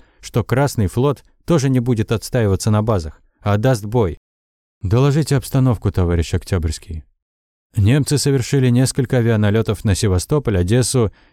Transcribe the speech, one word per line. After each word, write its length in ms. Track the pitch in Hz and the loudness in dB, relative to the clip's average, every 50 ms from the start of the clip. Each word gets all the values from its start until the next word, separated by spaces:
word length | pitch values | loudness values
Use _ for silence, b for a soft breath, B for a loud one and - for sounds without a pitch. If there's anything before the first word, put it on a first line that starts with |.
| b b b b | b b b b
что 240 | - - - 120 104 | -20 -6 -4 -4 -2
Красный 420 | - 123 127 - 240 - - 101 | 0 0 0 0 0 0 -2 -2
флот 380 | 87 - 123 127 147 135 - _ _ _ _ _ | -2 0 0 -2 -2 -2 -4 _ _ _ _ _
тоже 240 | - 175 147 123 139 | 0 0 0 2 2
не 120 | 131 127 | 0 0
будет 320 | 117 127 123 107 104 - | 0 0 -2 -2 0 -2
отстаиваться 580 | 120 101 - - - 127 110 101 95 90 - 110 | -2 -4 -4 -4 -2 0 0 2 0 0 0 0
на 100 | 107 107 | 0 0
базах, 400 | 107 117 110 92 78 78 - _ _ _ _ _ | 0 0 -2 -2 -4 -6 -14 _ _ _ _ _
а 160 | - 104 101 | -2 -2 -2
даст 280 | 104 110 131 - 101 104 | 2 2 0 0 0 -4
бой. 340 | 104 113 127 107 85 73 - _ _ _ _ _ _ _ _ _ _ _ _ | -4 0 0 0 0 -4 -8 _ _ _ _ _ _ _ _ _ _ _ _
Доложите 540 | - 92 104 123 139 143 135 160 147 - 143 | -4 0 2 2 2 2 2 0 0 0 -2
обстановку, 540 | 131 - - - 135 131 131 113 - - 104 | -2 -2 -2 0 2 2 2 0 0 -2 -2
товарищ 420 | - 95 90 85 87 82 78 - | 0 0 0 0 0 0 -2 -2
Октябрьский. 680 | - 90 - - 101 90 80 82 78 - - - 82 78 - _ _ _ _ _ _ _ _ _ _ _ _ _ _ | -4 -6 -4 -2 -4 -2 -2 -4 -6 -6 -12 -14 -14 -14 -14 _ _ _ _ _ _ _ _ _ _ _ _ _ _
Немцы 420 | 110 98 104 131 151 131 - 147 131 | 2 2 4 4 2 2 0 -2 0
совершили 500 | - 151 139 131 113 - - 139 127 123 | 0 0 0 0 -2 0 0 2 2 2
несколько 480 | 120 123 131 123 - - 127 - 131 | 2 2 2 0 0 -4 -2 0 0
авианалетов 680 | 123 113 117 113 107 107 101 101 113 110 - 107 - - | 0 2 2 2 2 2 2 2 2 0 0 -4 -2 0
на 120 | 110 92 | 0 0
Севастополь, 640 | - - 104 92 87 - - 156 147 - 120 101 90 | 2 2 0 0 0 0 0 -2 -2 0 0 0 0
Одессу 540 | 87 87 113 127 120 - - 127 113 95 b b b b | 0 2 2 0 0 0 0 0 0 0 b b b b